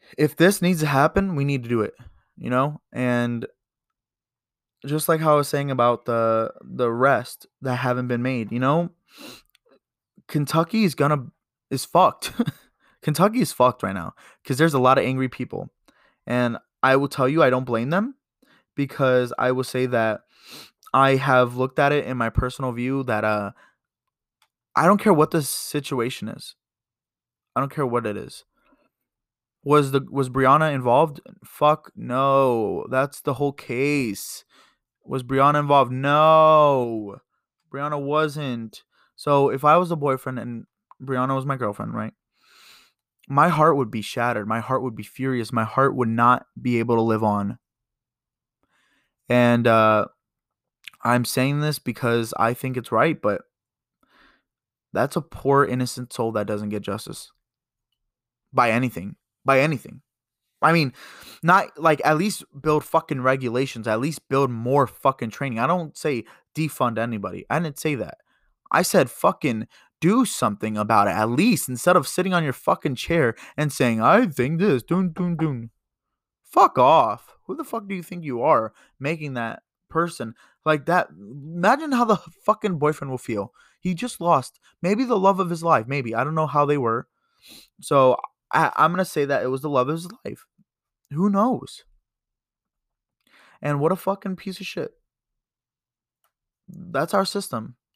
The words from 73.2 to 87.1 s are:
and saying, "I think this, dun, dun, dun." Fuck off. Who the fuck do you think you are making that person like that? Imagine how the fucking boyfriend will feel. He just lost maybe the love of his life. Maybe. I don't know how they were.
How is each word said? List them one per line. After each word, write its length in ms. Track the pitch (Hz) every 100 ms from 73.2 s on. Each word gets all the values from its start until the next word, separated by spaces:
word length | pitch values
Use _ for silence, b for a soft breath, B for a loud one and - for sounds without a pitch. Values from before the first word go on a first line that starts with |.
| 123 113 B -
and 160 | 151
saying, 280 | - 127 113
"I 240 | 117 196 240
think 320 | 135 127 165
this, 240 | 202 131
dun, 300 | - 175 185
dun, 240 | 160 175 165
dun." 340 | 156 127 117 _ _ _ _ _ _ _
Fuck 360 | _ - 349 -
off. 580 | 127 160 117 104 _ _ -
Who 100 | 277
the 80 |
fuck 240 | 302 226 202
do 60 |
you 80 | 190
think 220 | 165 180
you 180 | 156 120
are 300 | 139 135 110 b b -
making 360 | 135 165 151
that 280 | 127 113 - _ _ _
person 460 | 160 170 - 113 - b b
like 220 | 156 156 139
that? 220 | 175 -
Imagine 840 | 78 101 139 143 170 185 277 320
how 120 | 254
the 120 | 233 202 - _
fucking 340 | - 214 214 165
boyfriend 320 | 147 156 139
will 80 | 127
feel. 340 | - 107 98 b b b
He 140 | 180
just 260 | 170 247 -
lost 400 | 170 147 - _ b b
maybe 220 | 170 214
the 140 | 254 226
love 220 | 196 190
of 100 | 180
his 120 | 170
life. 240 | 165 139 113
Maybe. 280 | 139 117
I 100 | 113
don't 100 | 139
know 120 | 160 156
how 180 | 147 143
they 120 | 147
were. 280 | 117 113 -